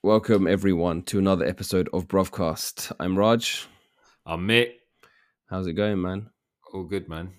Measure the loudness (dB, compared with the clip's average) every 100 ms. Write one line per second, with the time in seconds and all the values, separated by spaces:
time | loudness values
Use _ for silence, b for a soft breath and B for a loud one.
0 | 4 2 4 2 4 2 2 2 0 -2
1 | -4 0 2 2 0 -4 -2 0 0 -4
2 | 0 0 0 -2 -2 -2 -8 -10 -12 -6
3 | -2 2 4 4 0 -6 -10 b b b
4 | b b -10 -6 2 4 2 -4 _ b
5 | b b b b _ -6 -4 -2 0 0
6 | -2 -6 -10 _ _ _ _ -12 -8 -8
7 | -8 -12 -12